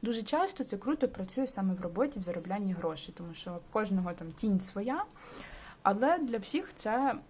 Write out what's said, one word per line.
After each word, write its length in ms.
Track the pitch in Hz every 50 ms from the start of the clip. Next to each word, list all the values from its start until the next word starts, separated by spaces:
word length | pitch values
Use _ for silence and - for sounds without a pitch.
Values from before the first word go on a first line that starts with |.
Дуже 220 | - 220 233 226 214
часто 400 | - - 311 359 381 - - 262
це 140 | - - 196
круто 300 | - 247 302 294 - 247
працює 400 | - - 196 185 - 247 269 -
саме 260 | - - 196 190 185
в 80 | 180
роботі, 380 | 180 175 165 185 254 294 - 208
в 40 | 185
зароблянні 500 | 175 170 175 160 180 190 208 208 190 185
грошей, 400 | 170 170 165 160 147 - - 143 -
тому 160 | 170 170 165
що 180 | - - 180
в 220 | 175 175 - - -
кожного 400 | 220 214 196 196 190 180 175 175
там 180 | 175 170 165
тінь 280 | 160 - - 220 202 185
своя, 460 | 185 - - 196 202 240 262 330 415 415 - - - - - - - - - - - - - - -
але 340 | - 202 202 240 277 339 359
для 200 | 320 247 233 226
всіх 340 | 196 - - 302 392 - -
це 400 | - - 214 220 247 269 277 226 - - -